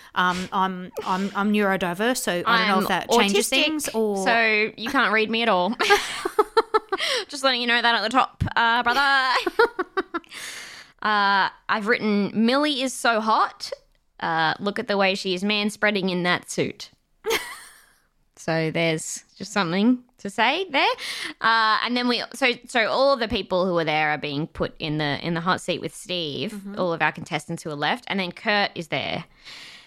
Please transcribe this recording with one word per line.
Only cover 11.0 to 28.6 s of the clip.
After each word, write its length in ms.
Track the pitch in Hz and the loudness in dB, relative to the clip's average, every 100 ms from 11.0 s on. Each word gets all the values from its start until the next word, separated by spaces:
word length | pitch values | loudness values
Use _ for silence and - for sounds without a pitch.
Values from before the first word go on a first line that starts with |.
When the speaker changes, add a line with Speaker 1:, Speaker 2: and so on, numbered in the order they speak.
Speaker 2:
Uh, 460 | 214 208 196 196 180 - - | 0 2 4 4 2 -2 -4
I've 180 | 214 208 | -2 0
written, 460 | - 214 202 196 | 0 2 0 0
"Millie 480 | 208 226 269 302 262 | 2 2 4 2 0
is 100 | 262 | -4
so 280 | - 240 220 | -2 0 0
hot. 500 | 220 247 403 - - - _ _ _ - | 2 2 0 -4 -12 -14 _ _ _ -8
Uh, 360 | 170 165 160 - | -2 0 0 0
look 200 | 202 185 | -4 -4
at 100 | 175 | -2
the 80 | 202 | 2
way 180 | 190 | 2
she 200 | 190 190 | 0 -2
is 100 | 180 | -2
man-spreading 640 | 202 208 208 - 214 202 185 | 0 0 -2 0 0 2 0
in 140 | 180 | 0
that 260 | 175 170 - | 0 0 -2
suit." 400 | - 143 - - _ _ _ | -2 -2 -4 -16 _ _ _
<laughs> 60 | 427 453 - - - - _ _ _ _ _ - | -4 -4 -4 -16 -20 -20 _ _ _ _ _ -10
So 320 | - 160 160 | -4 -2 0
there's 540 | 165 165 160 - - - - | 0 0 -2 -6 -12 -14 -16
just 160 | 190 | -6
something 520 | 208 170 185 226 247 - _ | -2 0 2 2 2 -2 _
to 120 | 202 | -8
say 380 | - 226 320 381 | 0 2 0 -2
there. 220 | 294 392 523 - - 330 - | 0 0 0 -6 -8 -10 -2
Uh, 380 | 226 226 220 220 | 2 4 2 2
and 140 | 226 247 | 0 0
then 100 | 247 | 0
we, 160 | 226 - | -2 -4
so, 180 | 233 254 240 - | -2 0 0 -2
so 180 | 247 196 | 0 2
all 260 | 180 277 | 2 2
of 60 | 262 | 2
the 80 | 220 | 0
people 400 | 233 175 185 185 | -4 -2 0 2
who 100 | 170 | 0
are 60 | |
there 260 | 156 151 151 | 2 0 0
are 80 | 151 | -2
being 280 | 147 143 156 | -4 -4 -4
put 260 | - 165 - | -4 -6 -4
in 200 | 156 151 | -4 -2
the, 200 | 147 131 170 | -2 -2 -4
in 80 | |
the 60 | 170 | -2
hot 200 | 170 - | -2 -2
seat 200 | - 156 | -4 -6
with 120 | 160 | -8
Steve, 600 | - - 180 156 135 185 | -10 -8 -6 -6 -6 -8
Speaker 1:
Mm-hmm. 260 | 208 196 202 | -8 -10 -4
Speaker 2:
all 140 | 180 | -2
of 100 | 160 | 0
our 80 | 156 | -2
contestants 540 | 165 - 151 - 165 | -2 -6 -6 -6 -8
who 60 | 165 | -8
are 40 | |
left. 300 | 147 147 247 - | -4 -2 -2 -4
And 140 | 196 | -4
then 100 | 180 | -4
Kurt 400 | - 220 208 | -6 -2 0